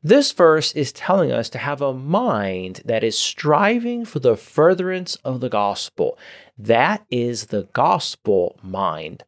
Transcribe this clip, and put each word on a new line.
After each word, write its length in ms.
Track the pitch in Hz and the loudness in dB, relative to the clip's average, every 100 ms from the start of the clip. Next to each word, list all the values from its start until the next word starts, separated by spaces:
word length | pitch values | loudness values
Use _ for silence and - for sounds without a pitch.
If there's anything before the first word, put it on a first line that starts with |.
This 280 | 147 269 277 | 6 4 4
verse 400 | - 170 156 147 | 4 4 6 0
is 200 | 151 131 | -2 -4
telling 380 | - - 190 143 | -6 0 2 2
us 180 | 120 113 | -2 -4
to 80 | 120 | -8
have 240 | 147 143 | -8 -4
a 100 | 139 | -4
mind 920 | 127 139 196 247 117 98 92 92 92 - | -4 -2 0 0 -2 -2 -6 -8 -10 -4
that 180 | 113 | 0
is 140 | 113 - | 0 -2
striving 880 | - - 147 147 202 240 233 240 226 | -6 -4 2 4 4 0 -4 -8 -8
for 140 | - | 0
the 180 | 123 107 | 2 2
furtherance 800 | - - 160 185 185 185 180 - 131 | -2 4 4 4 -2 -6 -8 -8 -6
of 160 | 127 | -6
the 80 | 123 | -4
gospel. 680 | 104 101 98 - - 87 - - - - - | 0 0 -2 -8 -2 -2 -4 -18 -20 -20 -12
That 460 | 107 113 147 214 _ | 0 2 2 -2 _
is 380 | 123 120 113 - | -4 -2 -6 -6
the 200 | 104 98 | -6 -4
gospel 840 | - 147 185 - - - 95 87 - | 0 0 0 -4 -8 0 2 2 -6
mind. 600 | 95 95 95 78 78 - | -10 -4 -4 -4 -12 -16